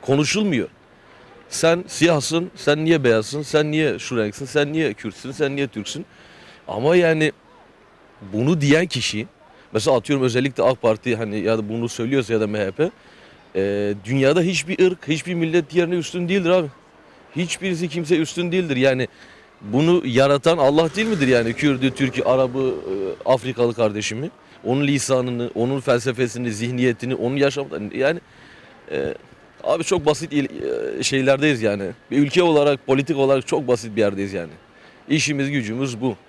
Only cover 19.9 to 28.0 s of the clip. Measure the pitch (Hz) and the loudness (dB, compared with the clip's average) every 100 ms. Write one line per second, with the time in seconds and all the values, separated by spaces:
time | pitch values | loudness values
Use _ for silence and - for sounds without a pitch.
19.9 | 175 131 120 135 143 165 170 139 151 165 | 4 2 4 4 4 4 4 4 4 2
20.9 | 175 220 202 131 123 117 117 147 131 131 | 0 -2 0 4 4 2 0 0 2 0
21.9 | 123 135 131 - 127 131 131 131 82 - | 0 -2 0 2 2 2 0 -2 -4 -6
22.9 | 98 95 - - 127 127 120 120 117 110 | -6 -4 -4 0 0 0 0 0 2 0
23.9 | 104 104 113 151 - - - 107 131 143 | 0 -6 -6 -10 -12 -20 -10 -2 0 2
24.9 | 143 - 131 127 120 120 - 120 139 127 | 0 0 0 0 -4 -4 -2 -2 -2 0
25.9 | 123 120 120 123 117 120 104 120 127 127 | 0 0 -2 -4 -2 -6 -4 -4 0 0
26.9 | 113 120 131 117 139 139 139 139 78 104 | 0 -4 -2 -2 0 0 0 -8 -8 -8
27.9 | 110 | -2